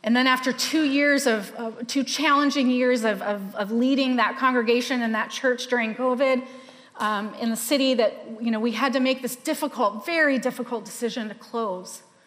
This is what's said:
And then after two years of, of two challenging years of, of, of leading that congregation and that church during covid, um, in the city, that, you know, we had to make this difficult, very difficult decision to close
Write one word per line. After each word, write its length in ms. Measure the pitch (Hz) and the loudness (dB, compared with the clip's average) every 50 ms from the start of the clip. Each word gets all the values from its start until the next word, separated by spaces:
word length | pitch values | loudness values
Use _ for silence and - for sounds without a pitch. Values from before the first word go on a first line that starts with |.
And 140 | - 220 233 | 2 2 4
then 100 | 247 254 | 4 6
after 260 | 262 254 254 254 262 | 4 2 2 0 -2
two 300 | 247 - - - - 320 | -2 -2 -2 0 2 2
years 460 | 311 277 269 285 285 285 285 277 285 254 | 2 2 2 4 4 4 4 4 2 2
of, 260 | 220 214 196 - - | 0 0 -2 -8 -10
of 320 | - 233 226 220 - 240 | -8 -8 -8 -8 -10 -10
two 160 | - - 277 | -4 -2 -2
challenging 680 | 247 - - - 294 311 285 285 285 285 277 285 262 254 | -2 -2 -2 0 2 4 4 4 4 2 2 2 2 2
years 360 | 247 247 254 254 247 240 220 | 2 2 2 2 2 2 2
of, 180 | 220 208 190 | 0 -2 -2
of, 320 | - 202 208 202 196 196 - | -2 -4 -4 -4 -6 -10 -6
of 160 | - 208 196 | -6 -4 -2
leading 460 | 226 233 247 262 277 262 269 254 254 | 0 2 2 4 4 2 2 2 2
that 200 | 240 220 226 262 254 | 2 2 2 2 2
congregation 640 | 269 262 254 247 226 226 233 247 247 247 269 247 | 0 2 2 2 2 2 2 2 2 -2 -2 -2
and 120 | 233 226 220 | 0 0 0
that 160 | 214 226 220 | -2 -2 -4
church 380 | - - - 254 247 240 - - | -6 -2 0 0 0 0 -2 -2
during 260 | 247 240 226 220 208 | 0 0 0 -2 -4
covid, 500 | 220 254 254 254 240 277 262 262 247 254 - - - - - - - - - _ | -2 0 0 2 2 2 2 2 0 -2 -8 -16 -18 -20 -20 -20 -20 -20 -20 _
um, 380 | - 220 214 214 202 208 208 - | -4 -2 -2 -2 -2 -4 -6 -6
in 160 | - 233 226 | -4 -4 -2
the 60 | 226 | -2
city, 380 | 220 - - 302 277 269 262 262 | -4 0 0 2 2 4 2 4
that, 320 | 233 226 202 - - - - 226 - | 4 2 0 0 -4 -14 -14 -10 -4
you 100 | 233 233 | -2 -2
know, 80 | 226 214 | 0 0
we 140 | 220 240 | 0 -2
had 220 | 214 220 269 269 240 | 0 0 0 0 2
to 60 | 269 | 2
make 220 | 254 262 269 254 | 2 2 0 0
this 140 | 254 240 - | -4 -8 -8
difficult, 680 | - - 311 302 - 311 285 - - 233 202 208 220 - | -6 -4 -4 -2 -2 -2 -4 0 0 0 0 0 -4 -6
very 340 | 339 339 330 311 285 269 247 | -2 2 2 4 4 2 2
difficult 440 | 247 254 247 - 240 - 247 226 202 | 0 -2 -4 -4 -8 -6 -6 -8 -8
decision 440 | - - - 247 226 226 254 214 214 | -10 -8 -6 -6 -4 -4 -6 -8 -8
to 60 | 196 | -10
close 680 | 208 - - - 226 226 202 185 180 185 - - - - _ _ _ _ | -14 -16 -8 -6 -4 -4 -4 -4 -6 -10 -14 -16 -18 -20 _ _ _ _